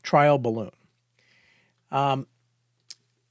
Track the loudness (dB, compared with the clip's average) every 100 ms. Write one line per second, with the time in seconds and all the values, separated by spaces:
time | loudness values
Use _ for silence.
0 | 0 2 4 2 -2 -6 -10 -16 _ _
1 | _ _ _ _ _ _ _ _ _ -4
2 | -2 -4 -8 _ _ _ _ _ -20 -20
3 | _ _ _